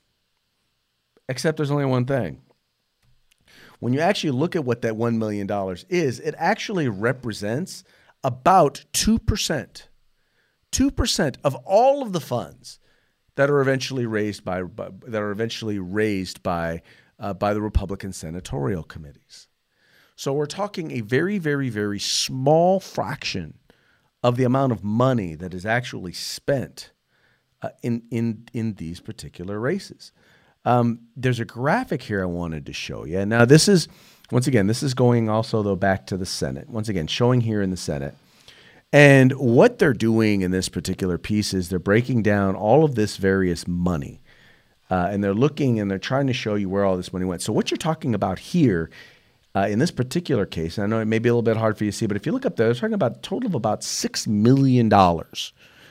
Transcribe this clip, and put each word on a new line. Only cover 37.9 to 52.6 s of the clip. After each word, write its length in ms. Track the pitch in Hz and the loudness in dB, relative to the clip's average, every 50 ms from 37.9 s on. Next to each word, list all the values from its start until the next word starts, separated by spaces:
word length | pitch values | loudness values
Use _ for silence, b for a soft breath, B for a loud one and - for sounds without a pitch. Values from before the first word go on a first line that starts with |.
| 78 69 69 73 - _ b b b b b b b b b b b b b b | -4 -4 -6 -8 -10 _ b b b b b b b b b b b b b b
And 420 | - 143 147 143 139 135 131 127 127 | 6 8 10 10 10 10 8 6 4
what 460 | 127 147 120 117 139 196 247 240 - | 2 0 4 6 6 6 6 6 4
they're 140 | 196 151 123 | 2 2 2
doing 480 | 90 113 113 113 113 110 107 104 98 | 2 0 2 2 4 4 2 2 2
in 100 | 92 90 | 0 0
this 180 | 92 92 90 - | 0 0 -2 -2
particular 480 | - 92 - - 92 - 98 90 87 82 | -6 -6 -4 -4 -4 -2 -2 -2 -2 -4
piece 360 | - - 107 107 101 - 98 | -4 -2 -2 0 0 0 -2
is 160 | 95 87 85 | -4 -2 -2
they're 80 | 95 87 | -4 -4
breaking 460 | 85 98 101 113 127 - 131 117 98 | 0 2 2 2 2 2 0 0 2
down 320 | 104 104 101 98 95 95 | 2 2 2 2 0 0
all 300 | 90 98 107 120 151 160 | 0 2 4 4 6 6
of 100 | 147 123 | 4 2
this 220 | 110 107 101 - - | 2 0 0 -2 -2
various 500 | 95 95 95 95 95 90 85 80 - - | 0 2 2 4 2 0 0 -2 -4 -6
money. 540 | 87 87 87 90 87 78 69 - - - b b b b b b b b b b b b _ - | -4 -2 0 0 0 -2 -4 -8 -14 -18 b b b b b b b b b b b b _ -4
Uh, 200 | 92 90 87 98 | -2 0 0 0
and 100 | 104 101 | 0 0
they're 120 | 101 98 98 | 0 0 2
looking 460 | 107 131 156 147 - 147 131 117 110 | 2 2 0 0 0 0 0 0 0
and 120 | 104 98 | 0 -2
they're 80 | 98 92 | -2 -4
trying 280 | - - 127 135 139 131 | -4 -4 -2 -2 0 0
to 60 | 123 | -2
show 220 | - - 110 104 | -2 -2 -4 -2
you 140 | 104 101 92 | -2 -2 -2
where 160 | 95 101 101 | 0 0 2
all 120 | 98 92 92 | 2 0 0
this 140 | 90 - | -4 -6
money 140 | 95 92 92 | -6 -4 -4
went. 160 | 92 87 82 | -4 -4 -4
So 100 | - - | -4 -2
what 180 | 107 160 240 - | -2 -2 -2 -2
you're 80 | 349 - | -4 -4
talking 380 | - 160 160 - - 135 113 | -2 -4 -4 -2 -2 -2 -2
about 240 | 95 101 98 92 - | 0 0 -2 -4 -6
here, 500 | - - - 180 147 120 92 82 82 78 B B B B B B B B B B B B - | -8 -4 0 2 4 4 4 2 -2 -4 B B B B B B B B B B B B -2
uh, 140 | 98 98 107 | 0 0 2
in 100 | 104 107 | 2 0
this 120 | 151 180 | 0 0
particular 540 | - - 123 127 - 170 175 - 139 107 92 | 0 -4 -6 -4 -4 -6 -2 -2 -2 -2 -2
case, 320 | - - 85 80 82 - 113 | -2 -4 -6 -6 -6 -4 -4
and 80 | 101 | -4
I 20 | 104 | -2
know 140 | 110 113 | -2 -2
it 40 | 110 | 0
may 140 | 110 110 113 | 0 0 2
be 80 | 113 120 | 2 2
a 60 | 120 | 2
little 80 | 120 | 2
bit 160 | 113 117 113 110 | 2 2 0 2
hard 200 | 113 110 107 - | 2 0 0 0
for 60 | 110 | -2
you 80 | 104 | -2
to 60 | 98 - | -2 -2
see, 80 | 117 | -2
but 100 | 98 101 | -2 -2
if 100 | 101 - | -2 -4
you 60 | 151 | -4
look 140 | 226 262 - | -4 -2 -4
up 100 | 226 - | -4 0
there, 120 | - | 0